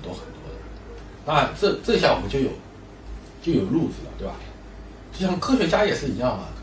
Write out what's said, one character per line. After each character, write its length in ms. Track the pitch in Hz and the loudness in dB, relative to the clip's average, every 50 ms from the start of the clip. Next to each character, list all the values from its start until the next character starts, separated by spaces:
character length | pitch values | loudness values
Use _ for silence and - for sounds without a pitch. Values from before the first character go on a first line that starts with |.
多 100 | - - - | -10 -10 -10
很 80 | - - - - | -10 -12 -14 -14
多 160 | - - - | -14 -12 -12
的。 60 | - - - - - - - - - - - - - - - | -12 -12 -12 -14 -14 -14 -14 -14 -14 -14 -14 -16 -16 -8 -2
那 240 | 147 156 147 135 - - - | 2 4 4 4 2 2 2
这， 180 | 208 - - - - | 4 4 4 2 2
这 160 | 233 220 180 | 2 4 6
下 160 | 160 143 - | 6 6 4
我 40 | - | 4
们 100 | 101 98 | 2 0
就 100 | - 139 | 2 2
有， 100 | 131 - - - - - - - - - - - - - - - - - - - | 2 2 0 -4 -12 -16 -16 -18 -18 -18 -18 -16 -14 -12 -12 -12 -14 -16 -14 -6
就 100 | - 165 | 0 2
有 100 | 170 - 95 | 4 4 4
路 220 | 98 131 165 - | 4 2 2 2
子 80 | - - - - | 0 -2 -6 -10
了， 60 | - - | -10 -10
对 100 | - 98 | -8 -8
吧？ 80 | 95 - - - - - - - - - - - - - - - - - | -8 -8 -8 -12 -14 -14 -16 -16 -16 -16 -16 -16 -16 -16 -18 -16 -10 -4
就 120 | - 190 | 0 2
像 120 | 185 180 - | 2 2 2
科 160 | - 254 262 | 2 4 4
学 120 | 233 185 | 6 6
家 180 | 160 - 202 214 | 6 6 6 6
也 80 | 196 - | 4 2
是 140 | - 143 | 0 0
一 100 | 131 - | -2 0
样 180 | 117 123 127 104 | 2 2 0 0
嘛， 80 | 95 87 - - - | 0 -6 -10 -10 -8